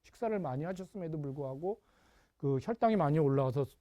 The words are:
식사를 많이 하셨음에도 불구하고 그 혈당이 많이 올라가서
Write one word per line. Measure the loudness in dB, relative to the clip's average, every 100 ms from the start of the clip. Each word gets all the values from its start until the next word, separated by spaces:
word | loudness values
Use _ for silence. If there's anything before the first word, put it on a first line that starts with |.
식사를 | -20 -6 -4 -2
많이 | -2 -4
하셨음에도 | -4 -6 -10 -8 -6 -6
불구하고 | -6 -6 -8 -6 -6 -6 _ _ _ _ _ _
그 | 0 0
혈당이 | 0 2 2 4
많이 | 4 4
올라가서 | 4 4 2 0 -2 -6